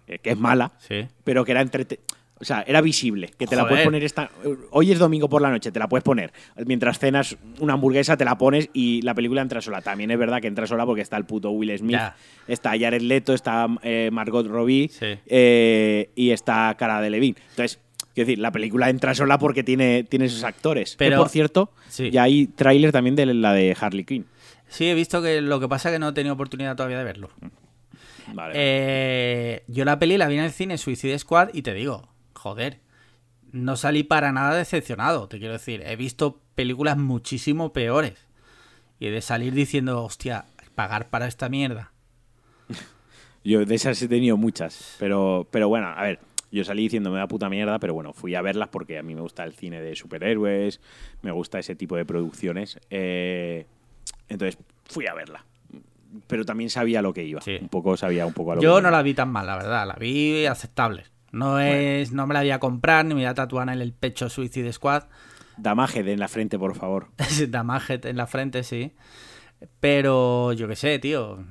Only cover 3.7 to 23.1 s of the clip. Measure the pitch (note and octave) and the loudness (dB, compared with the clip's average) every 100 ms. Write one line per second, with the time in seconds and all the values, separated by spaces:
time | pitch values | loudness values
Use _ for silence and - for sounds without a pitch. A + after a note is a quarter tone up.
3.7 | C#3 D#3 D3+ D3 - C#3 F2 C#3+ C3 - | 4 4 2 -2 -4 -8 -6 -8 -8 0
4.7 | D3 F3+ E3+ E3 D#3 C#3+ D3 C#3 A#2 A2+ | 4 6 6 6 4 4 4 4 2 -2
5.7 | G#2 A2 B2+ C#3 A#2+ E2+ - - - A#2+ | -4 0 2 2 2 -2 -10 -18 -8 -4
6.7 | B2 A#2+ - C3+ C#3 C#3 - A2 B2 D3+ | 0 0 2 2 2 0 -6 -16 -4 0
7.7 | C3+ C3+ C3+ C#3 D3 B2 B2+ C3 D3 D3+ | 2 4 4 4 4 2 4 4 4 2
8.7 | C3+ A#2+ A#2 A#2+ A#2+ A#2+ C3+ C3 A#2+ A2 | 0 2 2 0 0 0 0 -2 -4 -6
9.7 | G2 G2+ G2+ G#2+ A#2 A#2 B2 G#2+ G2+ A2 | -6 -6 -4 0 0 2 0 -2 -4 -2
10.7 | A#2 A#2+ G#2+ G2 G#2+ F#2 G#2+ G2+ G#2+ G#2+ | 0 0 -2 -2 -6 -4 -4 -4 -2 -2
11.7 | G2+ A2 A2 G#2+ - - - - A#2+ A#2+ | -4 -2 -2 -2 -8 -20 -14 -8 -4 -2
12.7 | A2+ A#2 A#2+ A#2+ C3+ B2+ B2+ B2 A#2 A#2 | 0 2 0 2 2 2 0 0 0 0
13.7 | A#2 A#2 A2+ A2+ A2+ A2 A#2+ A2 A#2 A#2+ | -2 -2 -2 0 -2 -2 0 0 0 2
14.7 | C3+ D3+ - G#2+ G2+ - B2+ B2 A#2+ A2+ | 2 2 -4 -8 -8 2 8 10 8 8
15.7 | A2 G#2+ G#2+ G#2 - B2 A2 - A2+ A2+ | 6 4 2 0 0 2 2 2 2 2
16.7 | G#2+ A#2 G#2+ G#2+ G#2+ C3+ - - - A#2+ | 0 -2 0 0 2 0 0 -8 -4 -4
17.7 | - _ - - - A#2+ G#2+ A2+ A2 A2 | -4 _ -16 -6 -2 0 0 -2 -2 -2
18.7 | B2 B2+ B2+ C3 C3 C#3 C#3 D3 C3+ B2+ | 2 2 2 0 2 4 4 4 0 0
19.7 | C3 B2+ B2 A2+ C3 B2+ A#2 A#2 - D#3 | 4 4 2 2 0 0 -2 -6 -2 -2
20.7 | C3+ F#2+ - C#3 C#3 C#3 D#3 D3+ F#3 G3+ | 0 -2 0 4 4 2 2 2 2 0
21.7 | _ - - B2+ B2+ B2+ C#3+ C#3 - C3+ | _ -14 -6 2 4 6 6 4 4 6
22.7 | C#3+ D#3 C#3 B2 | 8 8 4 4